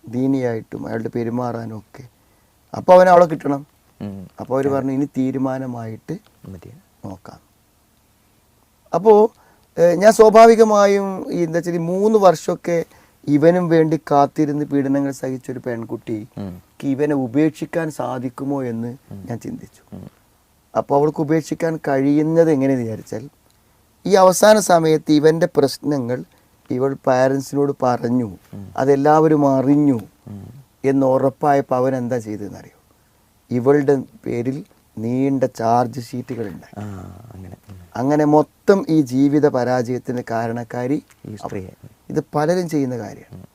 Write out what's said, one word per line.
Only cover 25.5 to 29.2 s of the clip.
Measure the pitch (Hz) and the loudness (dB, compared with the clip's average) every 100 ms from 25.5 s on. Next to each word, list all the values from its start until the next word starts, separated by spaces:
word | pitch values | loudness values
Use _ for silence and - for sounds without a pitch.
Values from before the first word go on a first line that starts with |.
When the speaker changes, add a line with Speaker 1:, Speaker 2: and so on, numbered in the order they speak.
| - | 2
Speaker 1:
പ്രശ്നങ്ങൾ | 139 - 143 143 120 123 120 _ _ _ _ | 0 -2 -6 -4 -4 -8 -10 _ _ _ _
ഇവൾ | 127 135 139 - | -4 -4 -2 0
പാരന്റ്സിനോട് | 127 135 135 135 139 143 139 | 2 2 0 -4 -2 -2 -2
പറഞ്ഞു. | 127 120 117 127 110 87 _ | -2 -2 -2 -2 -4 -12 _
Speaker 2:
ഉം. | 101 98 - | -18 -12 -6
Speaker 1:
അതെല്ലാവരും | 131 139 147 156 | 0 2 4 4